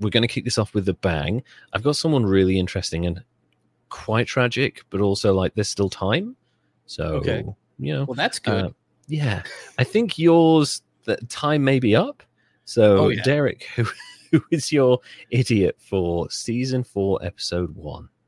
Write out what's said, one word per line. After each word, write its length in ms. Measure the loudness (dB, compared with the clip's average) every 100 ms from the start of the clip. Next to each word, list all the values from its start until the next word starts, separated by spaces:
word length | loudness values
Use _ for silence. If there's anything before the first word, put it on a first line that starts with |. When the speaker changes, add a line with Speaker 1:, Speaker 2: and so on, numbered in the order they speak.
Speaker 1:
we're 80 | 0
gonna 180 | 0 0
kick 160 | -4
this 140 | -4 -2
off 160 | -2
with 160 | -2 -2
a 40 | -2
bang. 480 | -2 -2 -2 -4 -6 -20 _
I've 120 | -4
got 120 | -2 -2
someone 300 | 0 2 2
really 340 | 2 2 2
interesting 460 | -2 -4 -6 -4 -4
and 180 | -6 -12 _ _ _ _ _ -20
quite 400 | -14 -2 -2 0
tragic, 560 | 0 -2 0 -4 -6 -8
but 100 | 0
also, 340 | 0 2 2
like, 200 | 2 0 -2
there's 140 | -4
still 200 | -2 -4
time. 460 | -2 -2 -2 -4 -14 _ _ _ _ _
So, 180 | -8 -4 -2
Speaker 2:
Okay. 300 | -2 -4 -6 -14 _ -10
Speaker 1:
you 140 | -6
know, 100 | -4 -4
Speaker 2:
Well, 100 | -4
that's 240 | -4 -4
good. 260 | -4 -2 -4
Speaker 1:
uh, 40 | -8 _ _ -8
yeah. 340 | -4 -2 -4 -8 -16 -14 -4
I 40 | 0
think 340 | 0 0 2
yours, 640 | 4 6 6 6 2 -2 _ _ -4
the 100 | -4 -6
time 340 | -6 0 2
may 160 | 2 2
be 160 | 4 2
up. 260 | 2 -8 -20 _ _ _ -4
So, 320 | 4 6 8
Speaker 2:
Oh, 100 | 4
yeah. 140 | 2
Speaker 1:
Derek, 400 | 0 2 0 -2
<laughs> 120 | -10 -4
who, 100 | -4 -4 -18 -18 0
who 120 | 0 2
is 200 | -4 0
your 280 | 2 4 2 -2 -20 -4
idiot 480 | -2 2 2 2 0
for 500 | -4 -2 0 -2 -4
season 540 | -8 -6 -4 -4 -4
four, 340 | -4 -4 -2 -2 -4
episode 480 | -10 -6 -4 -6 -8
one? 340 | -14 -14 -18 _